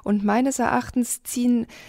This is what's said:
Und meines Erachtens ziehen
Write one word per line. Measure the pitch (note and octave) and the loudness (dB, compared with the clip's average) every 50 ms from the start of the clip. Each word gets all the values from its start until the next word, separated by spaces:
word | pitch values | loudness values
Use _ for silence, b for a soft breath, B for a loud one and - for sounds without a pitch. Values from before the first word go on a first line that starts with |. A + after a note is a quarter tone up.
| B | B
Und | G3+ G#3 G#3 G3+ | 0 0 2 2
meines | G3+ G#3 A#3+ C4 C#4 C4 - | 2 2 4 2 2 0 0
Erachtens | A#3 - - B3 A#3+ - - B3+ A#3+ - - - - | 0 0 0 0 -2 -2 -2 -2 -2 -2 -4 -8 -8
ziehen | - - B3 A#3+ B3 A#3+ A#3 A#3 - B B B | -8 -4 -2 0 2 2 2 0 -4 B B B